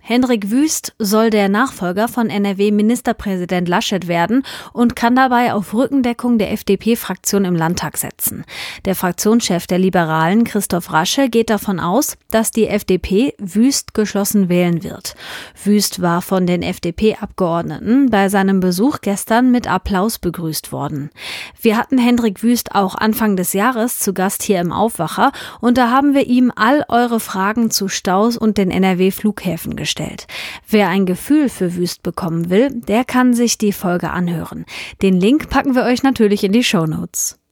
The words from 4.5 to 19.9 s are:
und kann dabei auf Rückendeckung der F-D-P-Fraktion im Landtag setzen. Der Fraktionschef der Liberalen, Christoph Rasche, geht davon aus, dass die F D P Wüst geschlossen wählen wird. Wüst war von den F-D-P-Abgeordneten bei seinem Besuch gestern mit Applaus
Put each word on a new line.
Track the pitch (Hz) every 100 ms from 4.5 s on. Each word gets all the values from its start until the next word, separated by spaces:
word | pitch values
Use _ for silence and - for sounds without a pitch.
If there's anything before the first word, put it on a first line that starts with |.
| - -
und | - 240 -
kann | 233 247
dabei | 262 240 240
auf | - 185 214
Rückendeckung | 262 277 240 233 240 233
der | 196
F-D-P-Fraktion | 208 - 196 220 233 - 185 - 202 190
im | 175
Landtag | 160 180 160 -
setzen. | - - - - - - - - -
Der | 185
Fraktionschef | 185 175 208 233 - 170 -
der | 180
Liberalen, | 190 185 160 160 160 208
Christoph | 226 214 196 175 -
Rasche, | 160 180 - 269
geht | 226 226
davon | 208 - 180
aus, | 170 208 302 - _
dass | 220 220
die | - 208
F | 202
D | - 185
P | - 190 277 -
Wüst | 202 196 247 262 -
geschlossen | - 214 202 196 208 185
wählen | 175 175 170
wird. | 196 - - - - - - -
Wüst | 196 208 196 -
war | 180 170
von | - 190 180
den | 175
F-D-P-Abgeordneten | 170 180 - 170 220 - 208 - 180 170 156 160 196 254 269
bei | 214 196
seinem | 202 196 190
Besuch | 185 175 247 -
gestern | - 202 - 220 254
mit | 247 -
Applaus | 180 -